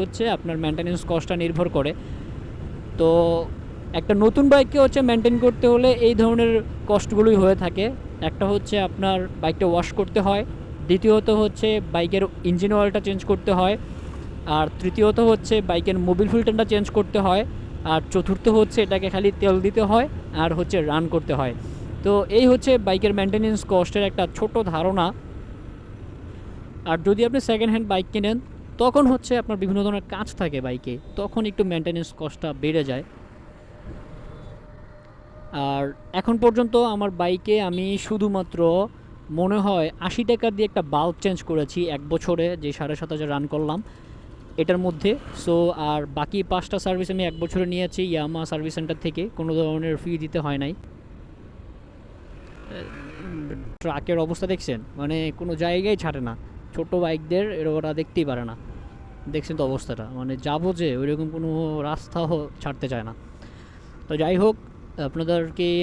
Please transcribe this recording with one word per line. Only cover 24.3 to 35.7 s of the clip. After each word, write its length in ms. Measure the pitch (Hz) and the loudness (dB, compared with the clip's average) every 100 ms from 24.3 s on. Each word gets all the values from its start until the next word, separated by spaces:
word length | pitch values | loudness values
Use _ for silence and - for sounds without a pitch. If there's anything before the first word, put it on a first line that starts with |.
| - | -2
ছোট 160 | 214 226 190 | -2 0 -2
ধারণা। 340 | 160 180 190 175 - - - - - - - - - - - - - - - - - 170 | 0 0 2 0 -2 -12 -14 -14 -14 -14 -16 -16 -16 -16 -14 -14 -14 -14 -14 -14 -12 -4
আর 80 | 165 175 | 0 2
যদি 140 | 208 233 | 4 2
আপনি 100 | 262 233 | 2 0
সেকেন্ড 220 | 220 226 | 2 2
হ্যান্ড 140 | 226 208 | 0 0
বাইক 140 | 190 185 | -2 0
কিনেন, 220 | 214 208 240 - - - - | -2 0 -2 -6 -14 -16 0
তখন 220 | 247 269 262 | 4 6 6
হচ্ছে 200 | 254 - 240 | 4 0 -2
আপনার 180 | 226 202 | 0 -2
বিভিন্ন 180 | 190 196 202 | 0 0 0
ধরনের 200 | 202 - | -2 -6
কাজ 140 | 196 214 - | -8 -8 -4
থাকে 180 | 175 139 127 | -4 -2 -4
বাইকে, 280 | 127 127 123 - - | -6 -6 -10 -8 -6
তখন 220 | 202 226 214 | -4 -2 -2
একটু 120 | 190 190 | 0 0
মেইনটেনেন্স 380 | 165 160 170 160 - | 0 -2 -4 -6 -8
কস্টটা 280 | 151 - 160 139 | -10 -6 -8 -4
বেড়ে 220 | 151 160 135 | 0 0 0
যায়। 140 | 127 - - - - - - - - - - - - - - - - - - - - - - - - - 147 139 | -4 -8 -16 -20 -20 -20 -20 -20 -18 -16 -14 -16 -16 -16 -16 -16 -18 -20 -20 -20 -20 -20 -20 -20 -20 -12 -6 -4